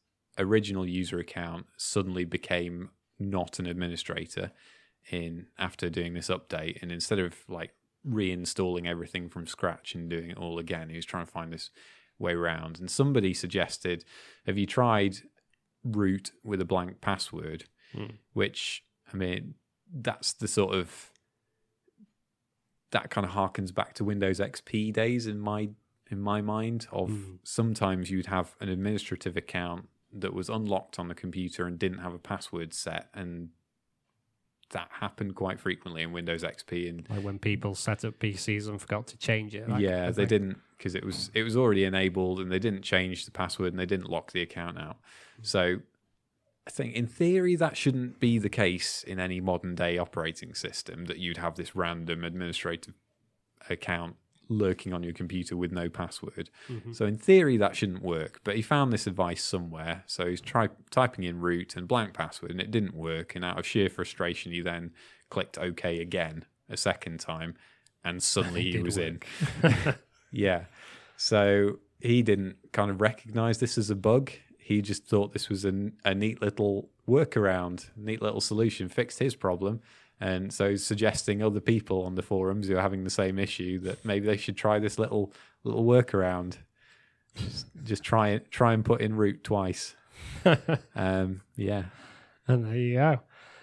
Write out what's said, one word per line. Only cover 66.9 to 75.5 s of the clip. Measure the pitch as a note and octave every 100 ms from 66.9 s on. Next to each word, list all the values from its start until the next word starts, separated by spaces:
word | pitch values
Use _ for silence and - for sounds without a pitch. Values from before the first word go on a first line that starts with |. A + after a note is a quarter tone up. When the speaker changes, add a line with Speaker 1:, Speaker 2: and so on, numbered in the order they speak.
| - E2+ E2
Speaker 1:
time, | - D#2+ E2 - - _ _ _
and | F2 F2+
suddenly | - G2+ F2+ F2
Speaker 2:
<laughs> |
It |
Speaker 1:
he | F2+
Speaker 2:
did | -
Speaker 1:
was | F2 G2
in. | D#2+ E2+ - - D3+ -
Speaker 2:
work. | E3 - D3 - _
<laughs> | _ -
Speaker 1:
Yeah. | A#2 G2 F2 F2 - - - - -
So | - G#2+ G2+ G2+ G2+ - _ _
he | A#2 A#2+
didn't | A2 G2+ F#2+ - -
kind | - G2+
of | F#2+
recognize | G#2+ A2 A2+ A2+ A#2 A2+
this | A#2 A#2+
as | G#2
a | G2+
bug. | G#2+ B2+ C3+ - - -
He | - G#2+
just | G2+ G2+ -
thought | G#2 G2+
this | -
was | -